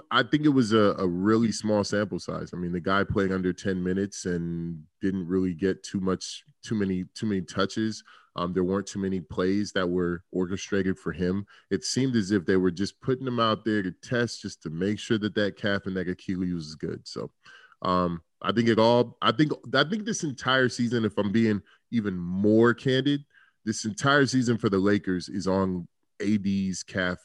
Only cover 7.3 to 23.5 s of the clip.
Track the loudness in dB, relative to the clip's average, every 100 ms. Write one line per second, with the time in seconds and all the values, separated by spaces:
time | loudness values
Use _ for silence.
7.3 | -2 -4 -2 -2 0 -4 -4 -14 -20 _
8.3 | -6 -4 0 0 -2 -4 -6 -4 -4 -6
9.3 | -2 0 0 0 -2 0 0 0 -2 -6
10.3 | -4 -2 -4 -2 0 0 -2 -4 -2 -2
11.3 | -2 -6 -16 _ -4 -2 -2 2 0 2
12.3 | 0 2 2 2 0 -6 -4 -4 -4 -2
13.3 | 0 0 0 0 0 -2 -6 -4 -2 -2
14.3 | -4 -12 -12 -10 -4 -2 -2 -2 0 0
15.3 | 0 -2 -2 -2 -2 -4 -6 -4 -6 -6
16.3 | -4 -2 -4 -8 -10 -8 -8 -12 -12 -12
17.3 | -14 -20 -20 -20 _ -2 0 0 -4 -10
18.3 | _ -2 2 4 6 6 4 2 0 0
19.3 | 4 2 0 -2 0 0 -2 -4 -4 -4
20.3 | -4 0 2 2 2 0 2 0 0 0
21.3 | 2 2 0 -4 _ _ -2 -2 -4 -4
22.3 | 0 4 6 6 4 0 0 2 -2 -4
23.3 | _ _